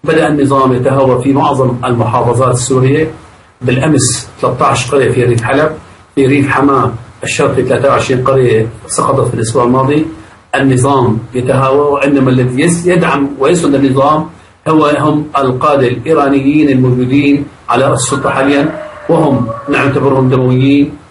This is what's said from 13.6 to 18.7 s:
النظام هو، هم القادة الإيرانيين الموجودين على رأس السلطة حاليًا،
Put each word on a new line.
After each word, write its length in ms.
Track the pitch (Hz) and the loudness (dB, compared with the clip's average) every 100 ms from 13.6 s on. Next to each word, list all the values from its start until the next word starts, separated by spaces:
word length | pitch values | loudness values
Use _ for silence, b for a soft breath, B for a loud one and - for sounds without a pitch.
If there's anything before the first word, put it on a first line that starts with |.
| 143 | 2
النظام 520 | 135 135 131 139 156 160 B B B 156 | 2 2 2 2 0 -4 B B B 0
هو، 180 | 156 147 | 2 2
هم 400 | 143 151 147 151 139 | 2 0 -2 -2 -2
القادة 500 | 131 127 151 139 123 | -2 0 0 2 0
الإيرانيين 800 | 120 156 156 139 139 135 151 143 | -2 0 0 2 2 2 2 2
الموجودين 760 | 127 127 123 123 143 143 143 143 - - | 2 2 0 0 2 2 0 -2 -14 -4
على 220 | 120 135 | 0 0
رأس 80 | 131 | 0
السلطة 320 | - 135 135 | -2 -2 -2
حاليًا، 560 | 135 139 143 147 | -2 0 0 -2